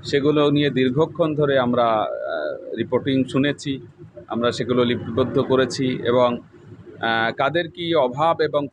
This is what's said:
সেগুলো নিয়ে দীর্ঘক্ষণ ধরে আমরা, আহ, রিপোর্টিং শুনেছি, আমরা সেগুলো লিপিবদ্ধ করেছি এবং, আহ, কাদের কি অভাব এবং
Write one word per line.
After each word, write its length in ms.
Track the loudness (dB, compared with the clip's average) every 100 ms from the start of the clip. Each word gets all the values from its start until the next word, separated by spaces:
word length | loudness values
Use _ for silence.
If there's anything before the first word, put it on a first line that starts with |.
সেগুলো 460 | 0 0 2 4 4
নিয়ে 200 | 2 2
দীর্ঘক্ষণ 640 | 2 0 2 -2 0 -2
ধরে 240 | 0 2 2
আমরা, 280 | 2 2 2
আহ, 880 | 2 0 -4 -6 -4 -4 -6 -8 -6
রিপোর্টিং 480 | -2 -2 0 0
শুনেছি, 640 | 0 0 0 -2 -6 -8 -10 -20 -20 -20 -8
আমরা 260 | -2 -2
সেগুলো 320 | -2 0 2
লিপিবদ্ধ 540 | 2 0 -2 -2 0 0
করেছি 640 | 2 2 2 0 -4 -2
এবং, 360 | 0 2 2 0 -10 -20 -20 -20 -20 -6
আহ, 320 | -2 0 0
কাদের 380 | 0 0 0 -4
কি 240 | -6 -2
অভাব 460 | 2 2 2 0 2
এবং 280 | 0 0 -4